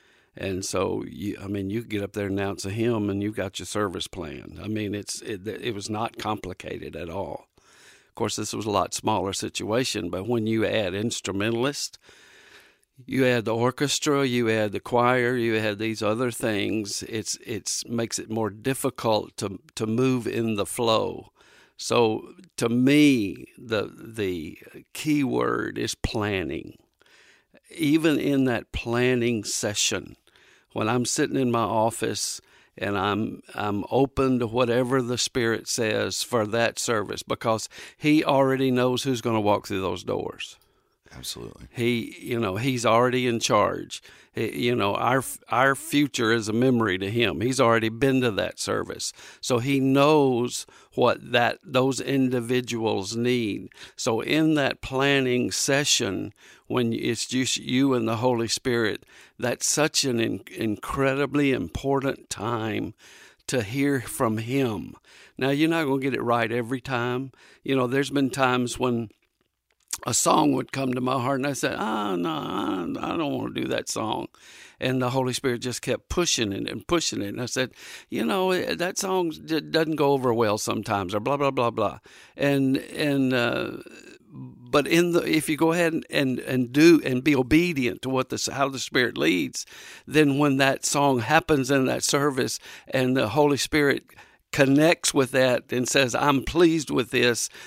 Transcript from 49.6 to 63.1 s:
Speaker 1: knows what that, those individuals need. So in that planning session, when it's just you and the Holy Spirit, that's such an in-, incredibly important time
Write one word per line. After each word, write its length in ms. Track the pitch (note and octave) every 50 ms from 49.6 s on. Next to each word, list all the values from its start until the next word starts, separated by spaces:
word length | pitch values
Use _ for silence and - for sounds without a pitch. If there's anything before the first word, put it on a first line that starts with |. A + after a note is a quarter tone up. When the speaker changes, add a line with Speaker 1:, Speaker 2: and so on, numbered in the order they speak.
| A#2 C#3 C#3 C3+
Speaker 1:
knows 840 | C3+ C3+ C3+ C#3 C#3 D3 D#3 D3+ C#3+ C3+ B2+ A#2 A#2+ A#2+ - - - - - - - _ _
what 380 | - B2 A#2+ - - - - A#2+
that, 260 | B2 A#2+ A2+ - - _
those 360 | - A#2+ B2+ C3 C3+ C3 A#2+
individuals 1160 | - - C#3 C#3 C3 B2+ B2+ B2 A#2 A#2 B2+ B2 B2+ A#2 A#2+ A2+ A2 A2 G#2+ G2+ F#2+ G2+ A2
need. 540 | A2+ A#2+ B2 B2+ B2 A#2 G#2 G2 G#2+ - F2+ - - - - -
So 240 | - - B2+ A2+ A2+
in 340 | - - D3 D3+ D#3+ D#3 D#3+
that 260 | D3 C3+ C3 - - -
planning 680 | - C3+ C3 C3+ C#3 C#3 C#3 C3 B2+ B2 B2 A#2+ G2+
session, 840 | - - - - C#3 C#3+ D3 - - - A#2+ G2+ F#2+ F#2+ G2+ G2+ - _ - - - - _
when 260 | _ A#2+ B2+ B2 A#2 A2+
it's 340 | G#2+ - B2 A#2 - -
just 300 | - B2 C3 C3 A2+ -
you 380 | A#2+ - - B2+ B2+ C#3 C#3 C3
and 120 | B2 A2+
the 100 | A2 A2+
Holy 320 | A2 A#2+ B2+ B2 A#2 A#2 A2
Spirit, 580 | - - - C3 A#2+ A#2 A2+ G#2 - - - _ - - - - _ -
that's 280 | A#2 A#2+ A#2+ - -
such 380 | - - D#3 D3 D#3 - - -
an 160 | C3+ A#2+ A2+
in-, 220 | A2+ A2+ G#2+ F#2+ - - -
incredibly 1000 | - - A2 G#2 - - - - C3+ C3+ C3+ C3+ C#3 C#3+ C3 C3+ D3 D3 C#3 C3
important 760 | A#2 - E2 - - - C#3 C#3 C3+ C3 C#3 - - - _
time 640 | - - G2 A2+ A#2+ A2 A2 A2 G#2 G#2+ G#2+ F#2 - _ - -